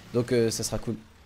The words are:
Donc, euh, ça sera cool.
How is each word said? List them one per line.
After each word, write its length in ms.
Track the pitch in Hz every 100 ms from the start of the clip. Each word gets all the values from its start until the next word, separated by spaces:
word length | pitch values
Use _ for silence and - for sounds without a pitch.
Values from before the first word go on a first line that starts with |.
| -
Donc, 180 | 120 120
euh, 180 | 123 113
ça 120 | 110
sera 160 | 113 110
cool. 180 | - 107 - -